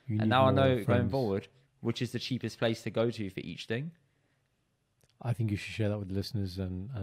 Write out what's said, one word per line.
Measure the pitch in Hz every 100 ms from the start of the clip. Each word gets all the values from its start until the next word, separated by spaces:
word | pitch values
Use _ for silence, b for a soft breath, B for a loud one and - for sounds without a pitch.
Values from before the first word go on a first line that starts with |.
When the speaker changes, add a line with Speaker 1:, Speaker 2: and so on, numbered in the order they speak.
| b
Speaker 1:
You | 107
Speaker 2:
and | 110
Speaker 1:
need |
Speaker 2:
now | 123
I | 131
Speaker 1:
more |
Speaker 2:
know | 135 135 127
going | 101
Speaker 1:
friends. | 123 -
Speaker 2:
forward | 135 117 98 - b b _
which | 117 117
is | 120
the | 120
cheapest | - 120 113 -
place | 120 113
to | -
go | 104 117
to | 113 98
for | -
each | - 82 -
thing. | 113 156 - _ _ _ _ _ _ _ _ _ _ _ -
Speaker 1:
I | 123
think | 117 113
you | 101
should | - 98
share | 107
that | 104
with | 95
the | 95
listeners, | 101 104 95 90
and | 92 92 101
I | 123